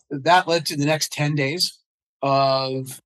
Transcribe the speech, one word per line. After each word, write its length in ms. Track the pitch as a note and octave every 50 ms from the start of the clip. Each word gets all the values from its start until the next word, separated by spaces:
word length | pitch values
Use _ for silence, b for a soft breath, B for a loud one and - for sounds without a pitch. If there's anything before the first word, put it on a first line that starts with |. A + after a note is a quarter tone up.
| _ _
that 360 | D3 C#3+ B2+ D#3 E3+ F#3 F3+ D#3+
led 200 | E3 E3+ D3+ -
to 100 | D#3+ D3
the 80 | C#3+
next 260 | D3 D#3 D#3 - -
ten 220 | - - D3 D3 D3+
days 420 | D3 C#3 C3+ D3+ F3+ F#3 - - _ _ _ _ _ _ _ _ _
of 800 | - C#3 C#3 C#3 C#3 C3+ C3+ C3+ C3 C3 C3 C3 C3 C3 - - -